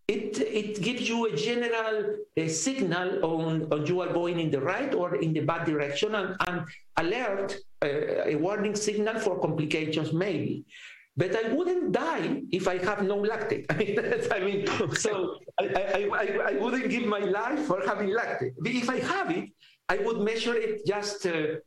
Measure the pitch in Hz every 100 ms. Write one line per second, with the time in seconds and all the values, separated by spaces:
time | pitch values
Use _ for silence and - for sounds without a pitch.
0 | - 214 208 220 - 214 208 208 185 247
1 | 226 233 226 165 226 240 240 226 220 214
2 | 202 208 - - 160 160 269 269 185 170
3 | 185 - 160 160 160 160 156 151 151 180
4 | 170 170 175 170 160 139 139 202 269 -
5 | 175 165 160 156 139 165 160 151 143 -
6 | 214 214 185 190 - 175 165 - - -
7 | 165 226 240 196 196 - - - 147 143
8 | - - - 151 170 208 202 202 208 208
9 | 214 226 202 180 160 156 147 160 156 175
10 | 151 160 202 156 - - - - - -
11 | - - 180 214 226 269 359 359 320 233
12 | 311 285 - 277 - 180 180 180 185 202
13 | 190 202 208 226 - - - - 202 208
14 | 233 240 - 220 190 202 156 - 180 -
15 | 214 202 180 - - - 185 190 196 196
16 | 202 196 202 - - 196 226 254 220 220
17 | 226 202 196 196 233 294 302 185 202 202
18 | 202 220 214 - 131 - 175 247 240 254
19 | 247 370 370 349 - - - _ - 185
20 | 220 226 208 226 233 233 220 214 151 208
21 | 202 - 185 160 151 156